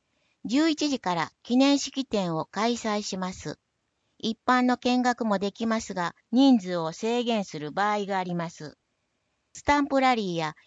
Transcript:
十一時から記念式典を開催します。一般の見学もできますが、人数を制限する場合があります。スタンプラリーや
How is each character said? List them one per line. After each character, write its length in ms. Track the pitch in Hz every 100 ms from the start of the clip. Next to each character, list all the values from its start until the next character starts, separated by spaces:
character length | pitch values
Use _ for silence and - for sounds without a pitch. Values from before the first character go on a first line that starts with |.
| _ _ _ _
十 240 | 196 262 320
一 220 | 302 302
時 80 | 254
か 160 | 185
ら 180 | 170 147 _
記 140 | - 247
念 220 | 277 285
式 260 | - 269
典 320 | 262 208 180 160
を 80 |
開 300 | - 196 233
催 260 | 233 220 208
し 160 | 208 190
ま 160 | 185
す。 260 | 185 151 - _ _ _ _ _ _
一 200 | 226 220 -
般 200 | 254 247
の 100 | 247
見 240 | 247 247
学 240 | 247 240
も 140 | 226 196
で 120 | 202
き 140 | -
ま 160 | 226 226
す 140 | -
が、 200 | 180 170 - _
人 300 | 240 277 240
数 160 | 180 175
を 160 | 160
制 300 | 170 220 240
限 240 | 240 220 190
す 120 | 156
る 140 | 147
場 180 | 160 208
合 140 | 208
が 140 | 196 190
あ 40 |
り 120 | 180
ま 160 | 175 170
す。 260 | - 147 - _ _ _ _ _ _ _
ス 80 | -
タ 180 | - 294
ン 60 | 285
プ 160 | 269
ラ 120 | 262
リ 200 | 226 190
ー 20 | 165
や 200 | 156 -